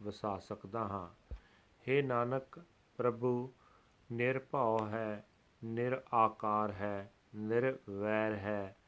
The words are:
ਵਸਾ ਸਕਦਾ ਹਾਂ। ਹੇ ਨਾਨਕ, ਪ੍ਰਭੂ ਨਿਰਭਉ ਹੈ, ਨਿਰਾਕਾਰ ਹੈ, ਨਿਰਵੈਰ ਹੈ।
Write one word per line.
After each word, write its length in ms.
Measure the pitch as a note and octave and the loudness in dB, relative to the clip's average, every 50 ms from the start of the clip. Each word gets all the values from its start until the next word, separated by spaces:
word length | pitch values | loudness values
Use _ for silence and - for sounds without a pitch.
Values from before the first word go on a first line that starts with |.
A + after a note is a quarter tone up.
ਵਸਾ 360 | G#2+ G#2 G2 - - G#2+ G2 F#2 | -8 -8 -6 -4 -4 -4 -4 -4
ਸਕਦਾ 460 | - - G#2 G#2 - F#2+ G2+ A2+ A2+ | -6 -8 -10 -10 -10 -6 -4 -4 -2
ਹਾਂ। 500 | G2 G2 G2 F2+ E2+ - - _ - - - - - - - _ _ _ _ - B2 | -2 -4 -6 -6 -10 -14 -18 _ -14 -14 -14 -14 -18 -20 -20 _ _ _ _ -2 0
ਹੇ 140 | C3 C#3+ | 2 2
ਨਾਨਕ, 640 | C#3 C3 B2+ A#2+ A#2+ B2 C3 C3+ C3 - - E3+ E3+ - _ _ _ _ _ | 2 4 2 2 2 2 0 -2 -4 -6 -16 -20 -20 -20 _ _ _ _ _
ਪ੍ਰਭੂ 560 | - A#2+ B2 A#2 A2+ A#2+ B2+ B2 B2 B2 C3 - - - - - - _ _ _ _ _ - | 0 2 2 2 2 2 0 2 0 -2 -6 -10 -18 -20 -20 -20 -20 _ _ _ _ _ -6
ਨਿਰਭਉ 760 | A#2 A#2 A#2+ B2+ C3 C3 - - - C#3 B2 A2+ A2 A2+ A2 | -2 0 2 2 0 0 -2 -2 0 2 4 4 4 2 2
ਹੈ, 400 | G#2 G#2+ A2+ A2+ G#2+ G#2 G#2 - _ _ _ _ _ _ - A#2 | 0 -2 -2 -2 -4 -6 -8 -10 _ _ _ _ _ _ -12 -8
ਨਿਰਾਕਾਰ 1080 | A2+ A2+ A#2 A#2+ B2 B2+ C3 - - - A#2 A2 G#2+ G#2+ - - G#2+ G#2 G#2+ G#2+ G#2 | -6 -2 0 0 0 0 -2 -2 2 4 6 6 6 4 0 0 2 2 2 2 0
ਹੈ, 400 | G2 F#2+ G2+ G#2 G2+ G2 G2 G2+ _ _ _ _ - | -2 -2 -4 -4 -4 -4 -8 -10 _ _ _ _ -10
ਨਿਰਵੈਰ 960 | G#2+ G#2+ G#2+ A2+ A#2+ B2 C3 C3 - - - G2 G2 G2+ G#2+ G#2+ G#2+ A2 A2 | -6 -2 0 2 2 2 2 0 -4 -8 -8 -6 -2 0 0 2 2 2 2
ਹੈ। 440 | A2 G2+ F#2+ G#2 G#2 G#2 G2 F#2+ G2+ _ _ | 0 -2 -2 -2 -2 -2 -4 -6 -10 _ _